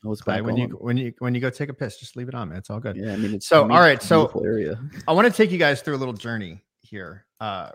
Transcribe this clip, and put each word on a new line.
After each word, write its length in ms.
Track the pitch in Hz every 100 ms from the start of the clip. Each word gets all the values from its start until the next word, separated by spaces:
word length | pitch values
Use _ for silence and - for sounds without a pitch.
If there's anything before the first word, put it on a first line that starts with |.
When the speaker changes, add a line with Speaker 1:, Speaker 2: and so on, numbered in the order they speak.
Speaker 1:
Oh, 80 | 107
it's 80 | 107
Speaker 2:
Clay, 160 | - 95
Speaker 1:
back 80 |
Speaker 2:
when 140 | 113 113
you, 60 |
Speaker 1:
on. 60 | 120
Speaker 2:
when 240 | 95 120 123
you, 160 | 123 -
when 140 | 123
you 60 | 123
go 80 | 127
take 220 | - 143
a 20 |
piss, 260 | 139 123 -
just 180 | - 123
leave 120 | 123
it 60 |
on, 160 | 120 92
man. 80 | 87
It's 100 | -
all 120 | 104
good. 180 | 110 95
Speaker 1:
Yeah, 160 | 110
I 20 | 101
mean, 160 | 107
it's, 140 | 104 -
Speaker 2:
So, 140 | 160
Speaker 1:
I 80 | 113
mean, 80 | 156
Speaker 2:
all 40 |
right, 160 | 170 131
Speaker 1:
it's 80 |
a 40 | -
Speaker 2:
so 100 | 165
Speaker 1:
beautiful 200 | 147 -
area. 340 | 92 110 78 110 139 - -
Speaker 2:
I 40 |
wanna 180 | 165 233
take 200 | - 214
you 80 | 180
guys 220 | 151 139
through 160 | - 135
a 60 |
little 100 | 131
journey 480 | 110 117 113 92 98 _ _
here, 440 | _ 104 87 101 _ -
uh, 300 | 110 95 78